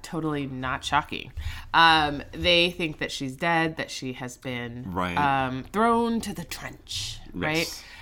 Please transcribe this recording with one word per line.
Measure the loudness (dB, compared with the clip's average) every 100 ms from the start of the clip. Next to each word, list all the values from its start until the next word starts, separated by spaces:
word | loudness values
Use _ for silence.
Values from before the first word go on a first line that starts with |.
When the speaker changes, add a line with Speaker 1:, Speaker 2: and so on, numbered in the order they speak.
Speaker 1:
totally | -6 -2 -2 -2 -4
not | -4 -4 -4 2
shocking. | 0 0 -6 -10 -8 -6 -8 0
Um, | 6 8 8 4 -2 -8
they | -2 4 6 6
think | 2 -4 -4
that | -6
she's | -4 -6 -2
dead, | 2 2 2 -2
that | -6
she | -6 -8
has | -6 -10 -10
been, | -8 -6 -6 -8 -6
Speaker 2:
Right. | -2 0 2
Speaker 1:
um, | 2 2 0 -2 -2
thrown | 2 4 4 2 0
to | -2
the | -8 -8
trench, | -10 -10 -14 -8 -6 -6 -8 -10
right? | -4 0 0
Speaker 2:
Yes. | 0 -4 -14 -18